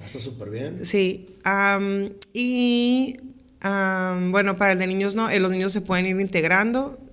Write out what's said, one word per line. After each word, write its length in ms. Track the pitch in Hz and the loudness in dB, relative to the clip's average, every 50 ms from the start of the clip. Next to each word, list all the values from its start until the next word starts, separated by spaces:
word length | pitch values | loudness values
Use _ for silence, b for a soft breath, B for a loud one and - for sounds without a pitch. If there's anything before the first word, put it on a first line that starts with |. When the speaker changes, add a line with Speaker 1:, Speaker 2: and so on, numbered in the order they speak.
Speaker 1:
Ah, 40 | - | -14
está 120 | - - 127 | -12 -10 -8
súper 300 | 110 131 113 117 113 101 | -8 -10 -10 -12 -12 -10
bien. 360 | 107 117 135 151 175 180 180 | -8 -8 -8 -8 -8 -4 -2
Speaker 2:
Sí, 400 | - - 202 190 185 190 - - - - - - | 0 2 2 0 0 -2 -6 -12 -18 -20 -6 -4
am, 680 | 190 196 196 196 202 202 196 196 196 196 196 196 196 196 - - - _ | -2 0 2 2 2 2 2 0 -2 -2 -2 -4 -6 -4 -6 -8 -6 _
y, 840 | 233 247 247 247 247 247 240 240 240 240 240 247 254 262 262 - - - - - - - - _ _ | -4 -2 0 0 2 2 2 2 2 4 2 2 2 0 -2 -4 -10 -16 -18 -20 -20 -20 -20 _ _
am, 680 | - 196 196 196 196 190 190 185 185 185 180 180 180 180 185 | -4 -2 0 0 0 0 0 0 -2 -2 -2 0 0 2 2
bueno, 240 | 202 202 196 190 | 2 2 2 2
para 160 | 180 202 196 190 | 2 2 2 4
el 60 | 180 | 2
de 80 | 185 | 0
niños 280 | 185 185 190 196 202 196 | 0 0 0 -2 0 0
no, 120 | 220 226 226 | 0 0 0
eh, 100 | - 202 | 2 2
los 100 | 185 185 | 2 2
niños 220 | 185 185 185 196 185 | 0 0 0 0 0
se 80 | 214 | -2
pueden 260 | 185 - 185 180 185 | 0 0 0 0 2
ir 140 | 190 185 190 | 0 0 0
integrando 800 | 196 185 185 175 160 165 180 190 208 226 240 262 269 277 269 - - - | -2 0 0 0 2 4 4 4 4 4 2 0 -2 -2 -8 -14 -18 -20